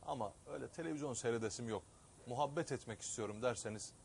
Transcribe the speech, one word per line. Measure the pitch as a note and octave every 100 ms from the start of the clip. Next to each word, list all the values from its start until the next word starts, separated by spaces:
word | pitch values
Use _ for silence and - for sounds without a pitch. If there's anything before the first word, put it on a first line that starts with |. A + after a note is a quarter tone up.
| -
Ama | C#3+ G#2 - -
öyle | D3 B2
televizyon | - E3 D#3 C#3+
seyredesim | A#2 A#2+ A#2 A2 - A#2+
yok, | A2 - - - - -
muhabbet | B2 C#3+ D3 D#3+
etmek | B2+ - A2
istiyorum | - - G#2 G#2
derseniz | A#2+ A#2 A2+ G#2+ - -